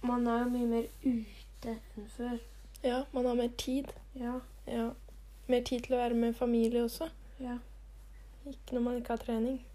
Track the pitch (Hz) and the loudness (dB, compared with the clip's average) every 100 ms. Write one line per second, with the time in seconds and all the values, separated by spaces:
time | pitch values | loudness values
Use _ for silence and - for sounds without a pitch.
0 | 247 240 240 233 247 247 240 233 233 - | 2 2 4 4 2 2 2 2 0 0
1 | 269 233 220 - - - 233 226 - - | 2 2 -2 -12 -18 -10 -6 -6 -8 -14
2 | 208 - 240 240 - - - - 262 247 | -14 -6 -4 -4 -6 -18 -18 -2 2 2
3 | 277 269 247 240 240 240 - 262 277 - | 0 0 2 4 2 0 0 0 -2 -10
4 | - 262 240 254 247 - - 233 226 254 | -14 -6 -4 -4 -6 -14 -4 0 0 -4
5 | - - - - - 247 247 247 240 254 | -14 -18 -18 -18 2 2 4 -2 2 4
6 | 240 233 233 233 240 233 226 240 233 - | 4 4 4 4 4 6 6 6 2 0
7 | 320 - - - 254 240 - - - - | -6 -6 -18 -8 -6 -6 -8 -18 -18 -18
8 | - - - - 285 269 - 247 240 247 | -18 -18 -18 -14 -12 -12 -2 2 2 2
9 | 240 226 - 226 233 262 - | 0 -2 0 2 2 0 -6